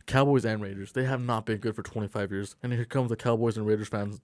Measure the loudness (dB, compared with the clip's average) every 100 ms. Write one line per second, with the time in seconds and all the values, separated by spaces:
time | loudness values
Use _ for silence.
0 | 0 4 6 6 2 -2 -4 -10 -8 -4
1 | -2 -2 0 -2 0 -2 -2 -4 -6 -6
2 | -4 -4 -4 -4 -6 -8 -4 -2 -2 0
3 | 0 0 2 2 2 0 2 2 0 -4
4 | -4 -6